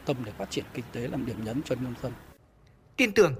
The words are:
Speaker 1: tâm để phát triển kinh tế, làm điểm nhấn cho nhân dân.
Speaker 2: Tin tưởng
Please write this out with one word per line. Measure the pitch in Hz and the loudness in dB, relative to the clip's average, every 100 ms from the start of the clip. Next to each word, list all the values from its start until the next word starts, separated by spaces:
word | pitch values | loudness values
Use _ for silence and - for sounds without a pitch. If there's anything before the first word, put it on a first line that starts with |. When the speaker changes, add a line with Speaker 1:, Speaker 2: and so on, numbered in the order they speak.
| - | 0
Speaker 1:
tâm | 131 117 | -2 -4
để | 95 | -8
phát | 196 | -6
triển | - - | -4 -6
kinh | - 117 | -8 -8
tế, | 120 120 | -6 -4
làm | 143 120 | -2 -4
điểm | 107 | -4
nhấn | 110 120 156 | -4 -4 -2
cho | 123 | -2
nhân | 127 117 | -2 -6
dân. | 127 - - - - - - - - - | -8 -8 -16 -20 -20 -20 -20 -20 -8 0
Speaker 2:
Tin | 247 | 4
tưởng | 202 175 | 8 6